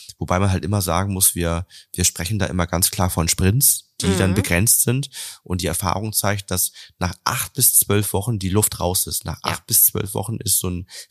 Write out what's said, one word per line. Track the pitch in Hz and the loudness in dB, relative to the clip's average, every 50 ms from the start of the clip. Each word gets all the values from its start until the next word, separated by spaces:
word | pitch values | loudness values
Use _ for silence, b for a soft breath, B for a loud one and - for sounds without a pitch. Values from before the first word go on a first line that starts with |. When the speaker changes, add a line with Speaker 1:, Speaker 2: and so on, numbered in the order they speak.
| B B B | B B B
Speaker 1:
Wobei | _ 92 - 92 90 | _ -4 0 2 2
man | 101 98 | 2 2
halt | 95 87 - | 2 0 0
immer | 90 104 101 | 0 0 0
sagen | 87 87 80 90 98 101 95 | 0 0 0 0 0 0 0
muss, | 92 - - - | 0 0 0 2
wir, | 85 85 85 85 85 85 B B B B B - | 0 0 0 0 -2 -4 B B B B B -4
wir | - 90 | -2 -2
sprechen | - - - 85 87 110 98 | 0 0 -2 -4 -2 0 0
da | 101 | 0
immer | - - 92 85 | 0 2 0 0
ganz | - 82 85 - - | 2 2 0 0 0
klar | - - 90 90 | 2 0 0 2
von | - 92 80 | 2 0 0
Sprints, | - - - 95 95 107 139 - - - - - _ _ - | 0 2 2 4 4 4 4 4 2 2 0 -6 _ _ -2
die | - | 0
Speaker 2:
Mhm. | 92 95 | 2 2
Speaker 1:
dann | 90 95 92 92 | 4 4 4 4
begrenzt | 98 - - 87 87 110 117 - - - | 2 2 2 2 4 4 4 4 4 2
sind. | 127 120 135 139 B B B B B B B _ | 2 0 0 -2 B B B B B B B _
Und | - 92 87 | -6 -4 -2
die | 87 | -2
Erfahrung | 73 80 - 98 90 - 95 110 107 - | -2 -2 0 0 0 -2 -2 -2 -2 -2
zeigt, | - - 98 104 101 - - | 0 0 0 -2 -2 -4 -4
dass | - - - - B B B B B _ | -2 -2 -2 -4 B B B B B _
nach | 92 87 - - _ | -4 -4 -4 -4 _
acht | - - 127 - - - | -2 -2 -2 -6 -6 -2
bis | 131 123 - - - | 0 2 4 4 2
zwölf | - - 101 104 104 - - | 2 4 2 2 2 0 -2
Wochen | 98 - 123 113 95 | -2 -2 -2 -2 -2
die | 95 92 | -2 2
Luft | 92 107 104 - - - | 2 2 2 2 -2 -2
raus | 82 90 92 - - | -2 0 0 0 -2
ist. | 80 - - - | -2 -6 -6 -6
Nach | 78 71 - - | -6 -8 -4 -4
Speaker 2:
Ja. | 82 80 | -4 -4
Speaker 1:
acht | - - | -4 -4
bis | - - - - | 0 2 2 2
zwölf | - - 107 104 101 - | 2 2 -2 -4 -4 -6
Wochen | 107 104 - 113 | -6 -6 -4 -8
ist | - - 101 - - | -6 -2 -2 -2 0
so | - 92 | -2 -2
ein | 90 90 90 B B B B B | -4 -6 -8 B B B B B